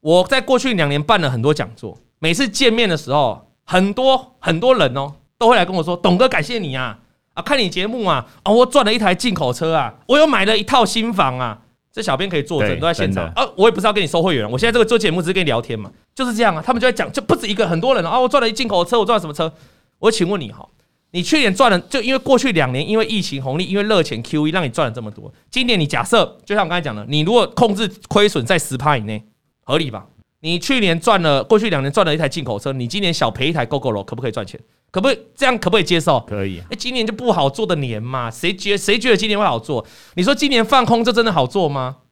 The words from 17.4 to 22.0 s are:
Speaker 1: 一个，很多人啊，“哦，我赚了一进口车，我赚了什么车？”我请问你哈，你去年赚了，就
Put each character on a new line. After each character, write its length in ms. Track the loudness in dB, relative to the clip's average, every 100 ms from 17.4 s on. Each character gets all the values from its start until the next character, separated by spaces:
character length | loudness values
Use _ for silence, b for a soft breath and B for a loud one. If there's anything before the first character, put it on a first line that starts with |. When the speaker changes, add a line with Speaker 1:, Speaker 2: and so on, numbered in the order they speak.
| 0
Speaker 1:
一 40 |
个， 160 | -2 0
很 100 | 0
多 160 | 0
人 100 | 0 0
啊 40 | 0
，“哦， 60 |
我 60 | 2
赚 120 | 2
了 80 | 0
一 40 |
进 160 | -2 -2
口 160 | 0
车， 140 | 2 0
我 60 |
赚 120 | 2 0
了 40 |
什 60 | -2
么 80 |
车？” 180 | -4 -6 -6 b b b _
我 120 | 0
请 160 | 2 -2
问 140 | -2
你 100 | -6
哈， 140 | -14 -20 _ _ _ _
你 100 | -6
去 180 | 0 2
年 120 | 2
赚 160 | 4 4
了， 80 | 4
就 200 | 0 -4